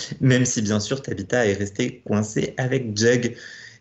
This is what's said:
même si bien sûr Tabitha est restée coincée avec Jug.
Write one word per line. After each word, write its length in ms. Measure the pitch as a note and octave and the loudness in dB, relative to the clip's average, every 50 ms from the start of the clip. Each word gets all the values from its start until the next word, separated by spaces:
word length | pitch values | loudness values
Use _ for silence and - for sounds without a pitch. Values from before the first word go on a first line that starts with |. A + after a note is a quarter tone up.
| - - - - | -8 -10 -4 0
même 240 | C#3 C3 B2+ B2+ B2+ | 2 4 4 4 4
si 160 | B2 - A#2+ | 2 0 0
bien 180 | G#2+ G2+ G#2+ G#2+ | 0 0 0 0
sûr 220 | G#2 - C3+ C3 | 0 -2 -4 -4
Tabitha 440 | - - A2+ - F#2+ - A#2+ B2 A#2 | -4 -6 -6 -6 -4 -2 0 2 2
est 80 | G2+ G2 | 2 2
restée 480 | F#2+ G2+ G2 - - B2+ B2+ - - - - | 0 -2 -4 -2 -2 -4 -4 -4 -8 -6 -2
coincée 480 | G#2+ G#2 G#2+ - - C#3 - - - - | 0 0 0 0 -2 -2 -2 -2 -2 -2
avec 400 | C3 B2 C3+ C3+ B2 A2 G#2 G#2 | -2 0 0 -2 -2 -2 -2 2
Jug. 380 | A2+ A#2 B2+ B2 A2+ A2+ A#2 - - - - - - - - - | 4 4 6 4 2 0 -4 -6 -14 -18 -18 -18 -20 -20 -20 -6